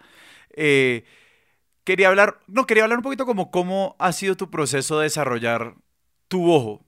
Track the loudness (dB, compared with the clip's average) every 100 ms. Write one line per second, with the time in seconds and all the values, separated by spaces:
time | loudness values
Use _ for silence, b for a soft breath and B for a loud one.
0 | B B B B B -4 2 4 2 0
1 | -8 b b b b b _ _ -4 2
2 | 4 6 4 0 -8 -4 0 2 2 0
3 | -4 -6 -4 -4 -2 -4 -2 -4 -4 -2
4 | -4 -2 -4 -4 -6 -4 -2 -2 -2 -2
5 | -2 -2 -4 -2 -2 -4 -6 -14 _ _
6 | _ _ -8 -2 4 2 2 -10